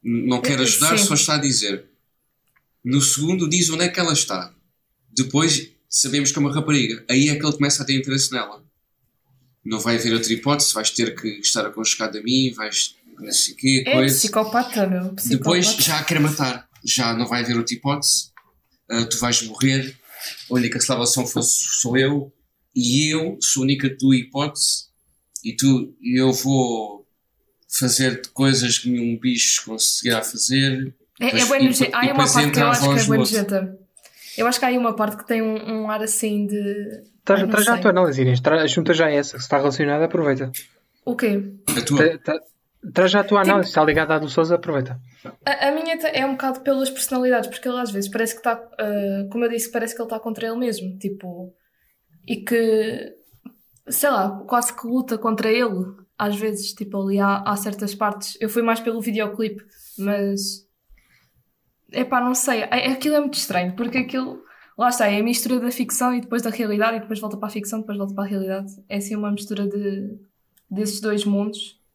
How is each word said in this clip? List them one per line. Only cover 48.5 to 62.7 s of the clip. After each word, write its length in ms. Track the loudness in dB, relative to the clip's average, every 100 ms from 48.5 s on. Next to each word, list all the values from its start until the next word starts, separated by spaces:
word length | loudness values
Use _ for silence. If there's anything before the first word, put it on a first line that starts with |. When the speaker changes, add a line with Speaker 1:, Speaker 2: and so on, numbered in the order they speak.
| -4 -8 -6
Speaker 2:
ah, 480 | -4 -2 -2 -4 -4
como 140 | -2
eu 40 | 0
disse, 220 | -2 -4
parece 240 | -4 -6
que 80 | -6
ele 60 | -8
tá 100 | -6
contra 280 | -6 -6 -6
ele 80 | -2
mesmo, 420 | -4 -4 -8 -8
tipo, 560 | -8 -8 -12 -14 -16 _ _ _ _ _ _ _ -10
e 100 | -8
que, 760 | -2 0 2 2 0 -6 -10 -18 _ _ -20 _ _ _ -8
sei 220 | -2 0
lá, 200 | 2 0 -4 -2
quase 260 | 0 0 -6
que 100 | -2
luta 300 | -2 -2 -2
contra 320 | -2 0 2
ele, 360 | 2 2 -2 -6 -10 -20 -4
às 160 | -4 -2
vezes, 360 | -4 -4 -8
tipo, 280 | -8 -8 -4
ali 200 | 0 2
há, 180 | 2 2 0
há 100 | -2
certas 380 | -4 -6 -6
partes. 420 | -2 -4 -2 -10 -6
Eu 80 | -2
fui 140 | 0
mais 180 | 0 0
pelo 200 | -2 -4
videoclipe, 600 | -2 -2 -4 -2 -6 -6 -16 _ -20 -6
mas, 680 | -2 0 0 -2 -4 -10 _ _ _ -20 _ _ _ _ _ _ _ _ _
epá, 280 | -6 0 0
não 140 | 0
sei, 280 | 0 0 0
é, 260 | 0